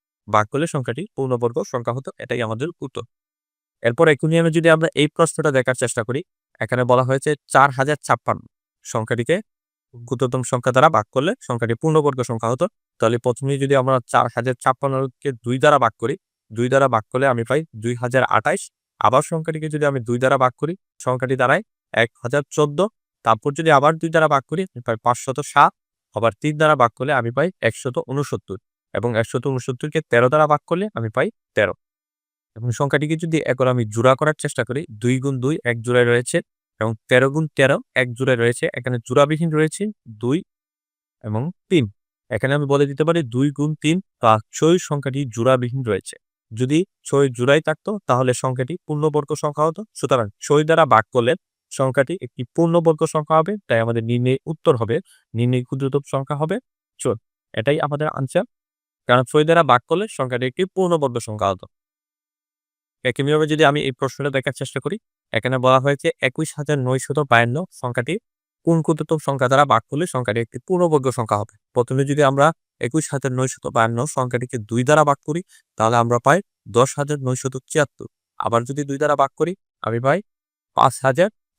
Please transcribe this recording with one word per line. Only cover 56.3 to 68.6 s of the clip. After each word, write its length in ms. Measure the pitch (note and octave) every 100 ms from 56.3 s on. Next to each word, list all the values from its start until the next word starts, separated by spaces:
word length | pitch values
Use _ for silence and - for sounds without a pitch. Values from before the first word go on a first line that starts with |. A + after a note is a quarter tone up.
| D3
হবে 200 | D#3+ G3+ - _ _ -
ছয়। 180 | C3+ A2 _ _ _
এটাই 240 | - A2+ D#3
আমাদের 260 | C#3 D3 D#3
আনসার, 320 | - C3+ F3 A#3 _ _ _ _ _ -
কারণ 140 | B2 B2+
ছয় 200 | D3+ D3+
দ্বারা 180 | E3
ভাগ 180 | D3 B2 -
করলে 180 | E3 G#3+
সংখ্যাটি 360 | - C3 B2 B2+
একটি 180 | - F#3+
পূর্ণবর্গ 420 | - F3+ E3+ C#3 A#2+
সংখ্যা 300 | A2+ G#2+ G2
হতো। 160 | F#2 - _ _ _ _ _ _ _ _ _ _ _ _ _ B2+
একইভাবে 400 | A#2+ C#3 D3+ D3+
যদি 160 | D3+ D3+
আমি 140 | D3
এই 120 | C3+
প্রশ্নটা 360 | B2+ C3+ - C#3
দেখার 260 | C3+ C#3 -
চেষ্টা 200 | C3+ C3+
করি, 180 | D3 G#3 _ _ _
এখানে 220 | A2+ B2+ C3
বলা 220 | B2+ C3
হয়েছে 280 | C3+ C#3+ E3 -
একুশ 280 | C3+ - D#3 -
হাজার 220 | C#3+ D3
নয়শত 380 | B2+ C3 - C#3+ C#3
বায়ান্ন 280 | A#2 A#2 C3 F#3 -
সংখ্যাটি 340 | B2 A#2+ A#2+ F#3+ - _ _ _